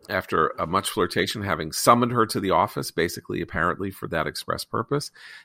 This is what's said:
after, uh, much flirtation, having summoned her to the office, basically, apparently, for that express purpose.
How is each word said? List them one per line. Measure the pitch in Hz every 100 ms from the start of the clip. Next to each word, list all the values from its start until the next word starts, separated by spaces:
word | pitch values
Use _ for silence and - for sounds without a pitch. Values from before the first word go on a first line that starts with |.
| -
after, | 98 - 90 78 -
uh, | 80
much | 95 -
flirtation, | 104 87 - 98 107
having | 98 82 80
summoned | - - 120 120
her | 123 110
to | 107
the | 98
office, | 82 104 - -
basically, | - 85 - - 95
apparently, | 82 90 87 - 98
for | - 76
that | 82 78
express | - - -
purpose. | - 113 120 143 - - - -